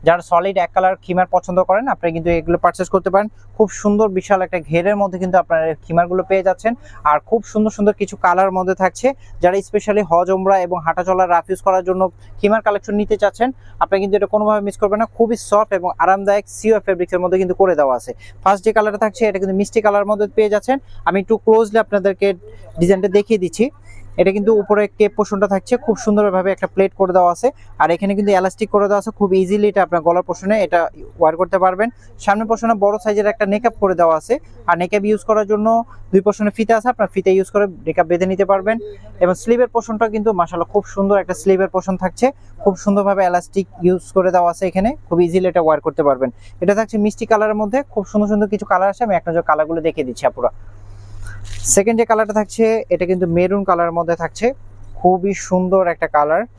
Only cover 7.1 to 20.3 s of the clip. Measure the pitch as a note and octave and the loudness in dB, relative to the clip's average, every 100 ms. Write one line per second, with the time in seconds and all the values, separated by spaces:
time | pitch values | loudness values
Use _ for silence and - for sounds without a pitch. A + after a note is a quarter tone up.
7.1 | D3+ - A3+ - G#3+ G#3+ - G#3 G#3 G3 | 0 0 -4 -2 -2 -2 0 0 0 -6
8.1 | G3+ F3+ F3+ F#3+ F#3 F#3 F#3 F#3+ - B3+ | -2 0 2 2 0 -2 0 -2 0 -4
9.1 | C4+ - - F3 G3 - G#3 G#3+ G#3 F3+ | -4 -16 -2 0 0 -2 -4 0 -2 2
10.1 | E3+ F3+ F#3+ F#3+ G3 F3+ F3 D#3+ E3 F3+ | 0 2 0 2 2 0 -4 -2 -4 -2
11.1 | F#3 F3+ E3+ - F#3 F#3+ F#3 F3+ F#3 F#3 | 0 2 0 0 -2 0 0 0 -2 -2
12.1 | - - - G3+ A3 G#3+ G3+ G3+ G#3 G#3 | -4 -20 -2 0 0 0 -4 -4 -4 -2
13.1 | G3+ G3+ - B3 - - - - G3 G3 | 0 0 0 -4 -4 -20 -6 -2 0 0
14.1 | G3+ G3 G#3+ G#3+ G#3+ G3+ - G3+ G#3 A3+ | 0 0 0 0 0 -4 -4 -2 0 -4
15.1 | - A3+ A3+ - G#3 G#3+ F#3+ F3 - E3+ | -2 -2 -2 0 0 2 -2 -4 0 2
16.1 | G3 G3 G3+ - - G#3+ G#3+ F#3+ F3 F3+ | 2 2 -2 -2 -4 0 0 0 -2 -2
17.1 | F3+ F3+ F#3 F#3 F3+ F#3+ D#3 C#3 A#2+ - | -2 0 0 -2 2 2 2 0 0 -6
18.1 | - - - F#3+ G3+ A3 A3 G#3 G3+ A3 | -16 -18 -4 -2 0 0 0 0 -2 -4
19.1 | - A3 F#3+ F#3+ F#3+ G3+ A#3 G#3+ G3+ G3+ | 0 -2 0 -2 -2 -2 0 2 2 0
20.1 | G#3 G#3 | -2 -2